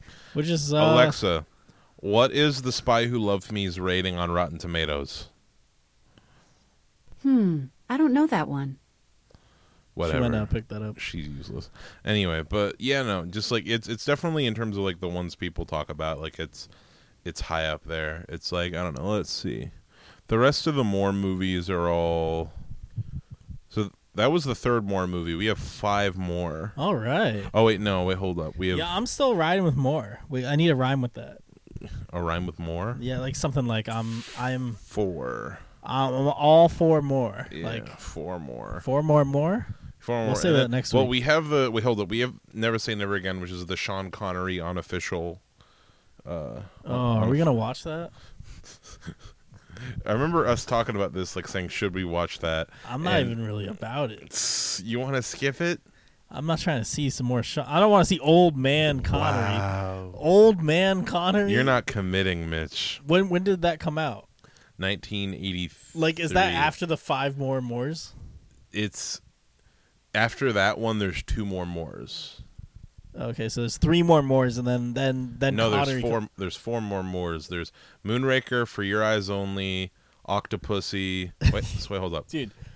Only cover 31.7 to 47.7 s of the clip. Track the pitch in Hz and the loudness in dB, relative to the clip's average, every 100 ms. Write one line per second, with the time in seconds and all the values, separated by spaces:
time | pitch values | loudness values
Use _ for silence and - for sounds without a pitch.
31.7 | - - - - 87 85 85 90 82 82 | -14 -10 -10 -8 -4 -2 -2 -4 -6 -6
32.7 | 85 104 127 120 127 131 135 151 139 120 | -4 -4 -6 -6 -6 -6 -4 -2 0 0
33.7 | 110 107 113 113 113 - - 127 127 127 | -2 -2 -4 -4 -6 -10 -6 -4 -4 -4
34.7 | 107 - - 98 82 64 58 60 - - | -8 -8 -2 -2 -2 -6 -6 -8 -12 -18
35.7 | - - 127 135 131 139 - 147 160 170 | -14 -4 -2 0 2 0 4 8 10 10
36.7 | - 165 156 143 135 117 117 - 78 90 | 8 6 6 4 0 0 -4 -10 -8 -6
37.7 | 113 104 - - - 78 90 71 60 52 | -6 -10 -14 -12 -8 -8 -8 -8 -10 -8
38.7 | 57 - 135 156 151 139 143 156 214 - | -8 0 2 4 4 4 2 0 0 -4
39.7 | - - - - 120 113 - 180 143 123 | -10 -14 -12 -4 -2 0 2 4 4 4
40.7 | 123 - 131 131 123 131 156 151 147 127 | 0 2 4 4 2 2 2 4 2 2
41.7 | 110 117 107 95 113 123 - _ 107 113 | 2 2 2 0 0 -2 -4 _ -2 0
42.7 | 113 - 107 101 101 92 92 90 90 87 | 0 -2 -4 -2 -2 -2 -6 -6 -8 -6
43.7 | 92 - 98 95 - 98 90 92 90 82 | -6 -4 -4 -6 -6 -6 -4 -4 -4 -4
44.7 | 90 - 90 - 90 85 85 _ _ _ | -4 -6 -6 -4 -4 -4 -8 _ _ _
45.7 | _ _ _ _ _ - 85 69 58 98 | _ _ _ _ _ -10 -8 -8 -10 -14
46.7 | - - 123 123 113 - 143 165 120 113 | -14 -6 -2 2 2 4 4 4 2 0